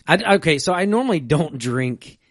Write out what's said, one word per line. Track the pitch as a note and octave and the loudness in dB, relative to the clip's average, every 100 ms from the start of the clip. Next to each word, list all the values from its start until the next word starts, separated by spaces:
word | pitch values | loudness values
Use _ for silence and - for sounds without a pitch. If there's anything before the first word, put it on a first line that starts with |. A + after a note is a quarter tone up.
| - | 0
I, | F3 G3 G3 | 0 4 2
okay, | E3 C#3+ | 2 0
so | F#3 | 0
I | F3+ G3+ | -2 0
normally | A3 C4 F3 | 0 0 -2
don't | B2 D3 D3+ C3+ | 0 0 0 -4
drink | A#2+ B2 B2+ A#2+ - - _ | -4 -2 -2 -6 -12 -20 _